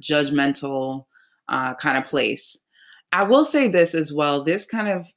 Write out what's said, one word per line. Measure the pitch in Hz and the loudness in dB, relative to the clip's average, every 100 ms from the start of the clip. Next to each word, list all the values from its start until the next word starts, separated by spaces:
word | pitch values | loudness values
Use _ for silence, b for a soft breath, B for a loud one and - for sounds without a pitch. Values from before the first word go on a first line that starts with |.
judgmental, | - 147 143 143 139 139 139 135 131 135 - b b b - | -2 0 2 2 0 0 -4 -4 -4 -6 -12 b b b -6
uh, | 131 131 | -4 -4
kind | 127 151 131 | -2 -2 -2
of | |
place. | 131 143 113 - - - _ b b b - | 0 -2 0 -4 -10 -20 _ b b b -4
I | 180 | 0
will | 196 269 | 4 4
say | 302 294 247 | 4 2 2
this | 175 170 | 4 2
as | 165 151 | 2 -2
well. | 147 147 143 | 0 0 0
This | 147 190 - | 0 -4 -4
kind | 226 208 | -6 -2
of, | 185 170 | -4 -6